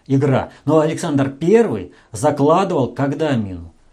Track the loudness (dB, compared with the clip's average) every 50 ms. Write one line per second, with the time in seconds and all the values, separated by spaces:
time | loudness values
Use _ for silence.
0 | _ -2 0 0 2 2 2 0 -2 -4 -10 -8 _ 2 2 2 2 2 -2 -4
1 | -4 -2 -2 -2 -2 -2 -4 -4 2 4 4 4 4 2 -2 -6 -8 -12 -16 -20
2 | _ _ -10 -2 -2 -2 0 2 2 4 4 2 2 0 -2 -2 -2 -2 -4 -4
3 | -4 -4 -2 -4 -2 -2 -2 -2 -4 -6 -10 -12 -14 -18 -20 _ _ _